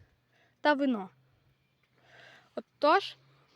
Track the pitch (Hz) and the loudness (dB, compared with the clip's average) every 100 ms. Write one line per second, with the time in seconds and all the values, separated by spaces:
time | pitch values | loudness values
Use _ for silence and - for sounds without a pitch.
0 | _ _ _ _ _ _ 294 277 277 220 | _ _ _ _ _ _ -2 0 0 -4
1 | 190 _ _ _ _ _ _ _ _ _ | -8 _ _ _ _ _ _ _ _ _
2 | _ - - - _ - - - 294 370 | _ -20 -20 -20 _ -18 -18 -2 2 2
3 | - - _ _ _ | 0 -14 _ _ _